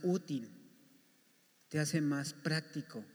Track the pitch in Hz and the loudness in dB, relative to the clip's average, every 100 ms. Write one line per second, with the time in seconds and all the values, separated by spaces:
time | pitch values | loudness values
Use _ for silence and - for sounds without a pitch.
0 | 180 180 - 139 113 - - - - - | 2 2 0 -4 -4 -14 -20 -20 -20 -20
1 | _ _ _ _ _ _ _ 151 147 160 | _ _ _ _ _ _ _ 0 2 4
2 | 147 143 143 - 160 156 - 151 - 113 | 4 2 -2 -4 -2 0 -2 -6 -6 -10
3 | - | -12